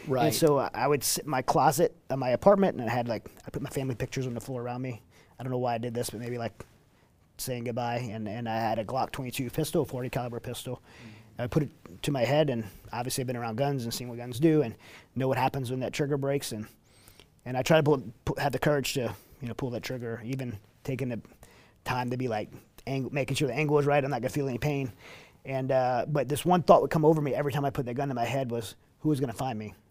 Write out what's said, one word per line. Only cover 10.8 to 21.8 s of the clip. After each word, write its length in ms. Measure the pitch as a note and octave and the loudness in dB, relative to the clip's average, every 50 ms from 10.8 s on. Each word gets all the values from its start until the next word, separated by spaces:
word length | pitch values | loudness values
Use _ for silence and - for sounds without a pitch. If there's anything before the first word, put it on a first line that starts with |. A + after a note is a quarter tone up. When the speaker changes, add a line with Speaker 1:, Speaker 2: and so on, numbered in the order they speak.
| - - - - - - - - - - - | -12 -20 -20 -20 -20 -20 -20 -20 -20 -16 -8
Speaker 1:
Mm. 60 | - A#2+ | -6 -4
Speaker 2:
I 40 | |
put 160 | A#2 - E3 D3 | 0 2 0 0
it 60 | A#2 - - - - F2 - | 0 -6 -14 -20 -20 -14 -6
to 100 | - - | -4 -2
my 120 | C#3+ C3+ A#2+ | 0 2 2
head, 240 | A#2 C#3+ D3+ D#3+ D3 | 4 4 4 4 2
and 140 | B2+ A#2 G#2+ G2 - - - - | 2 -2 -4 -6 -10 -18 -16 -10
obviously 300 | - A2+ B2 B2+ - - | -8 -6 -6 -4 -4 -4
I've 60 | C3 | -4
been 100 | B2 B2+ | -4 -4
around 200 | A#2+ A#2 A#2 A2 | -4 -4 -4 -2
guns 260 | A2 C#3 C#3+ C#3+ C3+ A#2 | 0 0 0 0 -2 -4
and 100 | A#2 A#2 | -6 -6
seen 140 | - B2 | -6 -8
what 100 | B2 A#2+ | -8 -10
guns 220 | A#2 A#2+ B2 A#2+ A2+ | -10 -10 -8 -2 4
do 240 | D3+ E3 D#3 D3+ C#3 | 4 6 6 6 4
and 100 | A2+ A2+ - - - - - - _ - | 2 -2 -10 -16 -20 -20 -20 -18 _ -4
know 120 | A#2+ C3 | -2 0
what 100 | C3 C#3 | 2 2
happens 320 | B2+ B2+ C3+ - C#3+ C3 A2+ | 2 2 0 0 -2 -4 -4
when 100 | B2+ C3 | -4 -2
that 120 | B2+ - - | -4 -4 -2
trigger 240 | - D#3 C#3 D3 | -2 0 0 0
breaks. 340 | C#3 C3+ C#3 C#3+ C#3+ - - | 0 0 0 0 -2 -2 -4
And, 140 | A#2+ G#2+ G#2+ - - _ _ _ - - - - - - - _ _ _ - | -8 -8 -10 -10 -14 _ _ _ -20 -20 -20 -20 -20 -20 -20 _ _ _ -10
and 100 | - C3 | -6 -2
I 60 | B2+ | 0
try 160 | C3 - E3 | 4 6 6
to 60 | D#3+ D3+ | 6 6
pull, 200 | C#3+ D3+ C3+ G#2+ G2+ - - - | 6 2 2 0 -8 -14 -10 -6
pu-, 100 | - C#3+ - | -6 -2 0
have 140 | C#3 C#3+ B2 | 0 0 0
the 60 | C3 | 2
courage 340 | - D#3 D3+ C#3+ B2+ - - | 2 2 2 2 0 -2 -2
to, 180 | C#3+ A#2+ A2 G2 - - - - - | -2 -2 -4 -6 -8 -16 -20 -18 -12
you 80 | - | -10
know, 60 | A#2+ A2 | -10 -8
pull 160 | - C#3+ B2+ | -6 -6 -4
that 140 | A#2+ A2 - | -4 -6 -6
trigger, 360 | - C3 B2+ A#2+ A#2 A2+ A#2 A2+ | -6 -8 -6 -6 -8 -8 -8 -6
even 320 | A2+ C3+ C3+ C3 B2 A2 G2+ - - _ _ - | -8 -6 -6 -6 -8 -8 -10 -14 -18 _ _ -6
taking 260 | - C3+ A#2 C3+ B2 | -6 -4 -2 -2 -4
the 120 | A#2+ G#2 - - - - - - - - - - _ _ | -4 -6 -8 -12 -20 -20 -20 -20 -20 -20 -20 -20 _ _